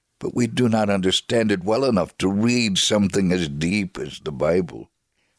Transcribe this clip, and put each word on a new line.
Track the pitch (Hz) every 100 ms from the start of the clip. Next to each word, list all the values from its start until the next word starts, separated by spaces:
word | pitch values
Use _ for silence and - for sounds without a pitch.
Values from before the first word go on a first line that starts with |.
| _ _
but | -
we | - 120
do | 120 123
not | 110 104
understand | 101 92 92 - 117 110
it | 98
well | 90 110
enough | 135 107 80 -
to | 92
read | 101 117 123 113 92
something | - 107 98 101 95
as | 90 80
deep | 71 82 104 95 -
as | 73 -
the | -
Bible." | 67 76 90 87 55 - _ _ _ _